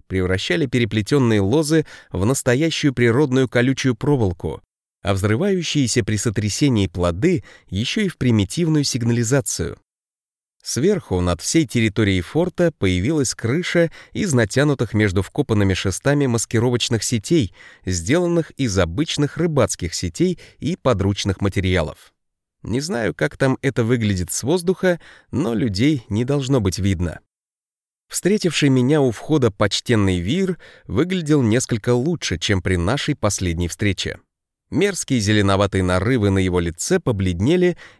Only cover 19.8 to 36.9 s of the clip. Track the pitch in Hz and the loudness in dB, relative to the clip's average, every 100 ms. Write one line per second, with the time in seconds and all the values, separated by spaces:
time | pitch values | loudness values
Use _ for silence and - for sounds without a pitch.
19.8 | 85 - 87 - 180 170 - _ 143 180 | -8 -6 -6 0 -2 -2 -10 _ -6 -2
20.8 | 131 101 98 101 101 - 101 101 92 90 | 0 0 0 0 -2 -2 -2 0 0 0
21.8 | 76 - - _ _ _ _ _ - 117 | -2 -8 -20 _ _ _ _ _ -6 -6
22.8 | 156 220 101 - 151 - 135 127 135 120 | -4 -4 -4 -2 -4 0 0 0 -2 -2
23.8 | 113 123 110 95 87 - 117 180 175 185 | 0 0 0 -2 -4 -4 -2 -2 -2 0
24.8 | 185 170 - - _ 147 196 233 127 92 | 0 0 -6 -20 _ -4 -2 -2 -2 0
25.8 | 139 143 - 101 123 143 131 135 98 92 | 0 0 -2 -2 -2 -2 0 0 0 0
26.8 | 98 85 87 - - _ _ _ _ _ | -2 0 -4 -6 -18 _ _ _ _ _
27.8 | _ _ _ - 175 208 175 - 143 131 | _ _ _ -4 0 0 0 2 2 4
28.8 | 123 151 131 107 - 156 117 - 104 - | 4 2 2 -2 -2 0 0 0 -2 -2
29.8 | - 110 98 90 87 175 185 180 - - | 0 2 2 0 0 0 -2 -4 -12 -20
30.8 | - 95 180 185 147 147 113 120 - 113 | -6 -2 -2 -2 2 2 4 2 0 -2
31.8 | - 123 143 170 - 85 - 95 95 90 | 0 0 0 -2 -4 -4 -2 -2 0 0
32.8 | 87 143 - 139 104 - 90 82 87 - | 0 -2 -2 -2 -2 -2 -2 -2 -4 -2
33.8 | 104 90 - - _ _ _ _ _ 143 | -2 -2 -6 -10 _ _ _ _ _ -2
34.8 | 202 180 - 127 101 107 98 98 101 95 | 0 -2 -2 0 2 2 4 2 2 0
35.8 | 90 90 95 131 101 95 92 87 85 - | 0 0 0 2 2 2 2 0 -2 -4
36.8 | - | -2